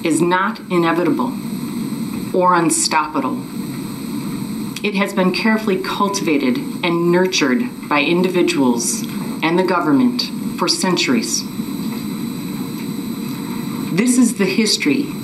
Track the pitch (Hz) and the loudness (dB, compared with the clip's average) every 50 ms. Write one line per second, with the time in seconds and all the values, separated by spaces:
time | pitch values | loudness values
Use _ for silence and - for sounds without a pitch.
0 | - 165 151 143 170 170 180 185 190 214 226 - - - 185 170 170 165 160 170 | 2 2 2 4 4 4 4 2 0 -2 -4 -6 -6 0 0 2 2 2 2 2
1 | 175 156 139 - 123 - - - - - - - - - - - - - - - | 2 2 2 0 0 -2 -4 -6 -6 -6 -6 -6 -6 -6 -6 -6 -4 -4 -4 -4
2 | - - - - - - - 185 180 180 180 175 170 156 - - - - 160 156 | -4 -4 -4 -6 -4 -2 0 2 4 4 4 4 4 2 2 2 0 2 2 0
3 | 156 156 139 147 131 135 - - - - - - - - - - - - - - | 0 0 -2 -4 -2 -2 -4 -4 -6 -8 -8 -8 -8 -6 -6 -6 -6 -8 -8 -8
4 | - - - - - - - - - - - - - - - - - 208 196 196 | -8 -6 -6 -6 -6 -6 -6 -6 -6 -6 -6 -6 -6 -6 -6 -4 -4 -2 0 0
5 | 196 196 - 196 185 185 180 - - 226 220 220 - 214 185 - - - - - | 0 0 2 2 2 2 2 2 2 2 2 2 2 0 0 0 0 -4 0 0
6 | 202 196 - - - 165 151 139 139 127 120 - - - - - - 175 170 170 | 0 0 0 0 0 2 2 4 4 2 0 0 -2 -4 -4 -2 0 0 2 4
7 | 170 175 175 180 185 185 180 - 156 131 127 117 120 - - - - - 151 143 | 4 4 6 6 4 4 2 2 2 4 4 2 2 -2 -4 -8 -4 -2 0 2
8 | 143 151 175 180 180 185 - 175 170 - - 143 135 123 117 117 110 - - - | 2 4 4 4 4 2 4 2 2 2 4 4 4 4 4 2 0 -2 -2 -4
9 | - - - - - - - - 156 165 170 185 180 180 185 175 151 151 143 131 | -6 -6 -6 -6 -4 -4 -4 -2 0 2 2 2 2 2 2 2 2 4 4 6
10 | 123 123 120 - - - - - - - - - 180 160 - - - 185 175 - | 4 4 2 0 -4 -4 -4 -6 -6 -6 -2 -2 0 0 0 0 0 0 0 0
11 | - 143 127 113 117 - - - 98 - - - - - - - - - - - | 2 2 2 0 0 -2 -4 -4 -4 -6 -6 -6 -6 -6 -6 -6 -6 -6 -6 -6
12 | - - - - - - - - - - - - - - - - - - - - | -6 -6 -6 -6 -6 -6 -8 -8 -8 -6 -6 -6 -6 -6 -6 -6 -6 -6 -6 -6
13 | - - - - - - - - - - - - - - - - - - - 170 | -6 -6 -6 -6 -6 -6 -6 -6 -6 -6 -6 -6 -6 -6 -6 -4 -4 -2 0 2
14 | 240 247 240 254 247 208 - - 196 190 - - 220 208 - - - 147 135 - | 2 4 4 4 4 4 4 0 0 0 2 2 2 2 0 0 2 2 2 2
15 | - - - - | 0 -2 -6 -8